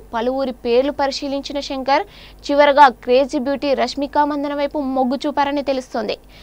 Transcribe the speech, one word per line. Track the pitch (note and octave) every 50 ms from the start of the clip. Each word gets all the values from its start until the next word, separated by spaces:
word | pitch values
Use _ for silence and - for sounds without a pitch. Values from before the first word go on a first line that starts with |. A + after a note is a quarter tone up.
| - - -
పలువురి | A3+ A#3 B3+ C4 C4+ C4+ B3+ A#3+ - -
పేర్లు | A#3+ A#3 B3 C4 C#4+ C#4+ -
పరిశీలించిన | C#4 C#4 C4+ - D4 C#4 C#4 C#4 C4+ - D4 C#4+ - -
శంకర్ | C#4 C4+ B3+ C4+ C#4 D#4+ G4+ - - - - - - - -
చివరగా | - C#4+ C#4+ D4 D4 C4+ C#4+ D4 C4 - - -
క్రేజీ | B3 B3 C4 C#4+ B3+ D#4 D4+ A#3+
బ్యూటీ | C#4+ C#4 - D4 C#4+ C4 A3
రష్మిక | A#3 B3 - C#4 C#4+ C#4 - D4 D4 C#4+
మందన | D4+ C#4+ C#4+ C#4+ C#4+ C#4+
వైపు | C#4+ C#4+ - D4+ C4+ C4 C4
మొగ్గు | C4 C4 B3 C#4+ C4+ -
చూపారని | D4 C4 C#4+ C#4 C#4 C#4+ D4 C4+ C#4+
తెలుస్తోంది. | C4+ C4 B3+ - - A#3 G#3+ - - - - - - -